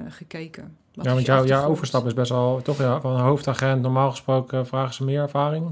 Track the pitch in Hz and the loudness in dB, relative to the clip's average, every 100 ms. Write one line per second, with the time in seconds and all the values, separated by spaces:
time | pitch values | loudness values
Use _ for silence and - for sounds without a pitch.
0 | 160 156 160 165 165 - 160 - _ - | -12 -14 -14 -14 -14 -16 -20 -20 _ -6
1 | 131 127 127 135 131 135 147 160 131 131 | 0 2 4 4 4 2 2 0 0 0
2 | 120 117 123 127 123 131 127 139 131 135 | 0 -2 0 0 0 0 -2 0 0 0
3 | 131 127 127 143 143 127 135 131 127 127 | 0 2 2 2 0 -2 0 2 2 2
4 | 135 127 - 131 127 131 123 131 131 - | 0 0 0 0 0 -4 -4 -2 -4 -4
5 | 135 143 143 143 143 156 165 | -2 -2 -2 0 0 -2 -4